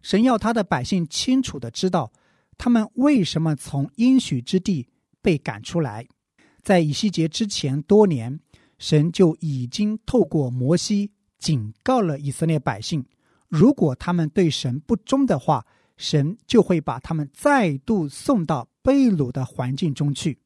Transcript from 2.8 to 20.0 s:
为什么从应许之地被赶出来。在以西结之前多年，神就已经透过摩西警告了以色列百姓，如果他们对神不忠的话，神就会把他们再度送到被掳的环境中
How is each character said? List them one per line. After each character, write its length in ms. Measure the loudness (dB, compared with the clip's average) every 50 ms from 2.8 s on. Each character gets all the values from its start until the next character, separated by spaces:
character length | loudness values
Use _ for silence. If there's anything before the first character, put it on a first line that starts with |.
| 2 -2 _
为 280 | 0 2 4 4 4 2
什 180 | 0 -2 -2
么 140 | 0 0 -2
从 360 | -2 -6 -6 -4 -4 -4 -4 _
应 240 | 0 2 4 4 4
许 220 | 2 0 -4 -4
之 180 | -2 -2 -2 -2
地 280 | 0 0 -2 -4 -4 _ _ _ _ _ _ _
被 160 | _ 0 0
赶 240 | 0 _ -8 -10 -10
出 200 | -12 -6 -4 -4
来。 260 | -4 -4 -6 -12 -14 _ _ _ _ _ _ _ _ _ _ _ _
在 160 | 2 4 4
以 120 | 4 2
西 180 | -2 -2 -2 -2
结 180 | 0 0 -2
之 180 | -2 -2 -4 -4
前 340 | -4 -4 -4 -4 -2 -2 -4 2
多 240 | 4 6 6 6
年， 320 | 4 2 -2 -4 -8 -10 -10 _ _ _ _ _ _ _
神 340 | _ -2 2 2 4 4 2
就 260 | 4 4 4 4 4 _
已 260 | -4 -4 -4 -4 -6
经 300 | -6 -4 -2 -2 -2 -2 -6 _
透 180 | 0 2 2 2
过 260 | 2 0 -2 -2 -2
摩 260 | -4 -2 0 0 0
西 360 | 0 0 -2 -2 -2 -2 -4 _ _ _ _ _
警 360 | _ -4 -2 -2 -2 -2 -6 -12 _ _
告 180 | 0 0 2
了 180 | 2 0 -2 -4
以 100 | -6 -8
色 160 | -6 -2 -2
列 140 | 0 0 0
百 220 | -2 -4 -6 -6
姓， 240 | -6 -6 -6 -6 -6 _ _ _ _ _ _ _ _
如 260 | _ 2 4 4 4 4
果 200 | 4 0 0 0
他 160 | _ -4 -2
们 160 | 0 0 -2 -2
对 200 | _ 0 0 0
神 300 | 0 -2 -4 -4 -6 -6
不 160 | -4 -4 -4
忠 300 | -4 _ -2 0 0 2
的 120 | 2 0
话， 280 | -2 0 0 -2 -2 -2 _ _ _ _ _ _
神 420 | _ -8 -2 0 0 0 0 -4 -8 _
就 160 | _ 4 4
会 200 | 4 4 0 -2
把 180 | -2 -4 -8 -8
他 140 | -6 -6 -6
们 160 | -6 -6 -8
再 460 | _ -2 0 2 4 4 2 2 -2 -4
度 300 | _ -2 -2 -2 -2 -4
送 360 | -8 -8 -2 0 0 0 0
到 220 | -2 -4 -4 -4 _ _ _
被 280 | _ 2 2 4 4 4
掳 200 | 2 2 -2 -2
的 140 | -2 -6 -8
环 300 | -6 -4 -4 -4 -4 -2
境 180 | -2 -2 -4 -2
中 200 | -2